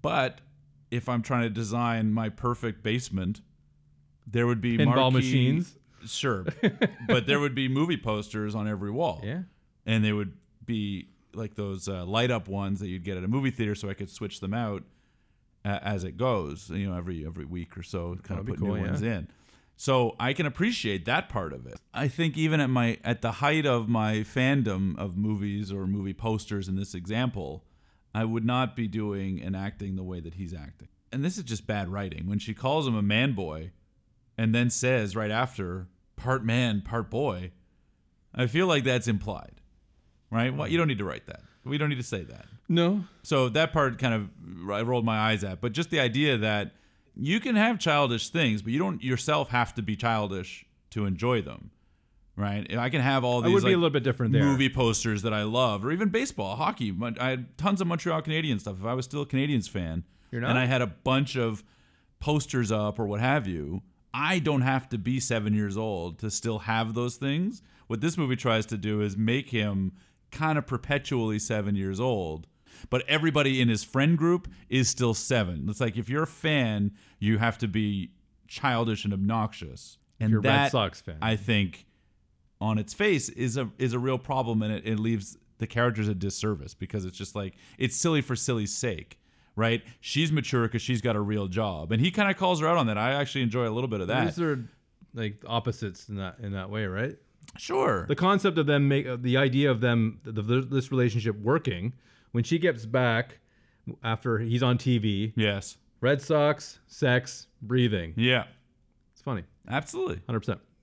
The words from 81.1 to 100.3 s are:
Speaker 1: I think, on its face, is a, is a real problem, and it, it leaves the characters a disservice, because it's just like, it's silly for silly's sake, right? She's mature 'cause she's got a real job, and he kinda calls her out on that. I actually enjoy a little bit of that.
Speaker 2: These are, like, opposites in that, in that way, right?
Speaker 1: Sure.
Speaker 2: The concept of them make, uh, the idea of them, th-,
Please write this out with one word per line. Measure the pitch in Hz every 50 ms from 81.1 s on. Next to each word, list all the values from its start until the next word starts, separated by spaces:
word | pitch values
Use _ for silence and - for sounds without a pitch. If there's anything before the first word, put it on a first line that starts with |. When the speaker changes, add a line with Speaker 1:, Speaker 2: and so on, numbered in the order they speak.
| 82 78
Speaker 1:
I | 87 113 110
think, | 101 98 113 113 104 98 90 78 - - _ _ _ _ _ _ _ _ _ _ _ _ _ _ _
on | 101 110 110 107
its | 104 - -
face, | - 202 214 190 139 110 120
is | - - 123 127 113
a, | 139 127 104 - -
is | 131 127 117
a | 123
real | 120 131 131 127
problem, | 127 - 139 131 127 117 117 110
and | 107 107
it, | 107 101 -
it | 110 110 107
leaves | 110 113 117 104 98 - - - _ _ _ _
the | 113
characters | - - 117 120 123 113 107 107 104
a | 104
disservice, | 90 95 98 - - - 107 104 71 69 - -
because | _ 104 95 - 107 92
it's | 92 90 -
just | 98 - -
like, | 107 98 95 - - - - - -
it's | 127 127 -
silly | - - 170 160 147
for | 131 - 127
silly's | 113 - - 123 113 104 101
sake, | - - - 120 98 78 - _ - _ _ _ _ _ _ _ _
right? | - 110 113 117 117 - - - _
She's | - - - 143 160 156
mature | 156 151 120 - - 123 117 113
'cause | - 113
she's | - - 127 113
got | - 123 110
a | 104
real | 104 101 107 107 101 92
job, | 90 107 110 101 90 78 80 78
and | 110 110
he | 135 185
kinda | 180 214 208 196 190
calls | - 190 180 180 156
her | 151 160
out | 170
on | 170 135
that. | 113 107 104
I | 110 127 135
actually | 143 143 135 - 139
enjoy | 127 117 104 123 120 113
a | 107
little | 120 127 127
bit | 110 101
of | 92 87
that. | 110 131 120
Speaker 2:
These | 170 147 170
are, | 170 160 147 131 113 - - _ _ _ _ _ - _ -
like, | 117 113 104 101 - -
opposites | - 117 117 110 123 113 - 117 101 87 - - -
in | 104
that, | 98 95 92 - -
in | 117 101
that | 98 98 92 98
way, | 104 110 107
right? | 95 90 101 117 143 - - _ _ _ _ - - -
Speaker 1:
Sure. | - - - 349 392 403 - - 90 82
Speaker 2:
The | 107 147
concept | - 175 190 202 190 - 196 165 165
of | 151
them | 139 147 143 139
make, | 139 139 139 123 127
uh, | 127 123
the | 123 127 123 131
idea | 143 139 127 135 143 143
of | 127 107
them, | 120 123 120 117 110 113 104 -
th-, | - -